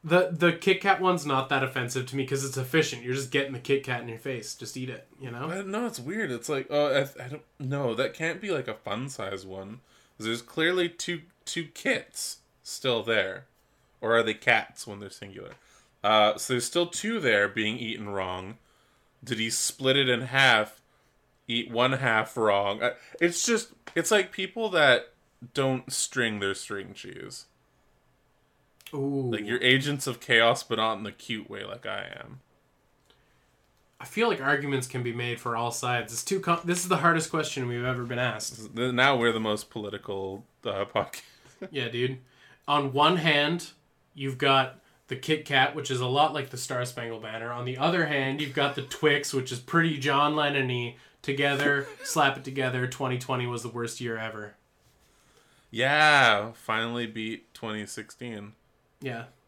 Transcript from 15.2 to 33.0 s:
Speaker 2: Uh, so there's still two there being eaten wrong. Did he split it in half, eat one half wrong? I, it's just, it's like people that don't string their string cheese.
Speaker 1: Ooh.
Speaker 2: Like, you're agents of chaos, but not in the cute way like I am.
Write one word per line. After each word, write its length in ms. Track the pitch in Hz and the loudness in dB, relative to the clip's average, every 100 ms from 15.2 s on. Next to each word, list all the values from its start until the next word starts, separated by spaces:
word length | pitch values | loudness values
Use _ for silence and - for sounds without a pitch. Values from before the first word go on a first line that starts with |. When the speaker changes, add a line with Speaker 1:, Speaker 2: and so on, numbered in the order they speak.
| 101 98 98 - _ _ _ _ | -16 -16 -16 -18 _ _ _ _
Speaker 2:
Uh, 320 | 104 107 107 - | 4 6 6 4
so 180 | - | -2
there's 120 | 123 120 | -2 0
still 220 | 170 175 | -2 -2
two 320 | - 208 226 | -2 -4 -2
there 280 | 143 104 101 | 2 4 4
being 300 | 107 107 117 | 0 -2 -2
eaten 320 | 113 113 101 | -6 -8 -6
wrong. 480 | 98 92 92 92 113 _ _ _ _ _ _ | -4 -4 -6 -10 -14 _ _ _ _ _ _
Did 140 | 104 113 | -8 -4
he 140 | 113 | -2
split 460 | 110 - - 131 135 | -2 -4 -2 0 2
it 120 | 131 | 2
in 120 | 120 | 0
half, 600 | 127 131 135 113 107 - _ _ _ _ _ _ - | 0 4 6 6 2 -6 _ _ _ _ _ _ -4
eat 220 | 117 - | -4 -2
one 220 | 117 127 | 2 2
half 440 | 131 131 110 107 - | 2 2 2 2 2
wrong? 460 | 110 101 101 107 | 4 4 2 0
I, 120 | 120 - - - | -2 -4 -16 0
it's 260 | 170 170 - | 0 2 0
just, 240 | 220 - - - | 0 -2 -16 -6
it's 160 | - 165 | -2 2
like 220 | 214 185 | 2 2
people 380 | - 190 233 220 | -4 -6 -4 0
that 400 | 180 143 120 - _ _ _ 120 | 6 6 6 2 _ _ _ -10
don't 400 | - 135 131 - | 0 0 0 -4
string 460 | - - 131 117 104 | -6 -4 0 0 0
their 160 | 98 98 | -2 -2
string 400 | - 101 95 98 | -6 -8 -10 -14
cheese. 500 | - - - - - _ _ _ _ _ _ _ _ _ _ _ _ _ - | -16 -14 -14 -16 -18 _ _ _ _ _ _ _ _ _ _ _ _ _ -12
Speaker 1:
Ooh. 360 | 143 139 139 127 | -4 -2 -2 0
Speaker 2:
Like, 140 | 107 104 | -2 0
you're 160 | 120 | 2
agents 420 | 127 135 139 143 139 | 6 6 4 -2 -4
of 140 | 120 | -6
chaos, 440 | - 117 117 123 | 4 6 6 4
but 120 | - 110 | -2 0
not 200 | 113 107 | 0 0
in 60 | |
the 100 | 104 | -6
cute 360 | - - 110 - | -12 -8 -8 -8
way 140 | 104 | -12
like 220 | 101 101 98 | -10 -10 -8
I 220 | 101 92 - | -8 -8 -12
am. 220 | - 131 _ _ _ _ _ _ | -16 -18 _ _ _ _ _ _